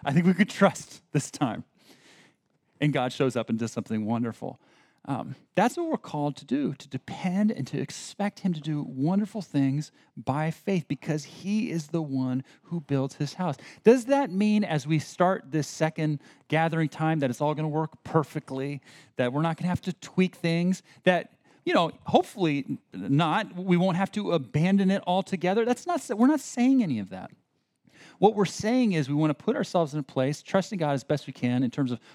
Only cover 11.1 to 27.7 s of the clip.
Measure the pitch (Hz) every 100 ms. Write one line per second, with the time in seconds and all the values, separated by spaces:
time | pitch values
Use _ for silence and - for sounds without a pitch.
11.1 | 151 143 - 180 214 - 165 147 165 151
12.1 | 135 127 127 - - _ 170 147 139 135
13.1 | - 147 - 180 139 - - - 254 233
14.1 | 277 269 185 214 214 208 151 135 160 -
15.1 | - 180 190 135 151 139 - 156 156 156
16.1 | 147 - - - 151 160 160 156 - 160
17.1 | 160 135 123 147 151 156 151 156 - -
18.1 | 160 143 151 - 131 139 143 - - -
19.1 | - 123 135 165 160 180 180 - - -
20.1 | - 185 - 170 165 175 185 - - -
21.1 | 175 - _ _ _ - 339 165 - -
22.1 | 262 370 226 170 143 - - - - 104
23.1 | 139 165 180 220 175 190 175 185 175 190
24.1 | 214 196 170 131 151 175 196 190 196 -
25.1 | 185 190 190 180 196 226 247 - 349 -
26.1 | 214 247 302 - - 247 269 196 117 98
27.1 | 92 92 - _ _ _